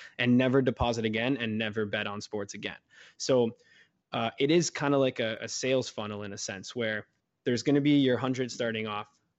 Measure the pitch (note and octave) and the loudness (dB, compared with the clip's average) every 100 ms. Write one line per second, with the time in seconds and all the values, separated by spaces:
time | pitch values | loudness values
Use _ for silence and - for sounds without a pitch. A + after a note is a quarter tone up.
0 | - - B2 B2 B2+ C3+ B2 A2+ A#2+ A2+ | -16 -2 2 4 6 4 2 0 -2 0
1 | A2 A2 B2 C3 A#2 G#2+ A2 G#2+ G#2 G#2+ | 0 0 0 -2 -2 -2 -4 -4 -4 -2
2 | G#2 G#2 - G#2+ G2+ G2+ G2+ - _ - | -4 -6 -8 -8 -8 -8 -10 -10 _ -20
3 | - _ - B2+ A#2 - _ _ _ _ | -20 _ 2 4 4 -2 _ _ _ _
4 | _ B2 A2+ - C#3+ E3+ E3 - C#3+ C#3 | _ -4 -4 0 4 4 2 -2 0 2
5 | C3 B2+ A2+ A2+ A2+ - C3 C3 A#2+ - | 2 0 -4 -4 -8 -4 0 0 -2 -6
6 | G#2 G#2 G#2 G2+ - G2 G#2+ B2 A2+ G#2+ | -8 -8 -10 -10 -10 -10 -10 -6 -4 -4
7 | - _ _ _ - A#2+ C#3+ C#3+ C#3+ C#3+ | -10 _ _ _ -2 0 2 4 6 6
8 | C3 A#2+ C3 B2 B2 - A#2 A2 A2 G#2 | 6 2 0 -2 -4 -4 -4 -4 -4 -6
9 | G#2+ _ _ | -10 _ _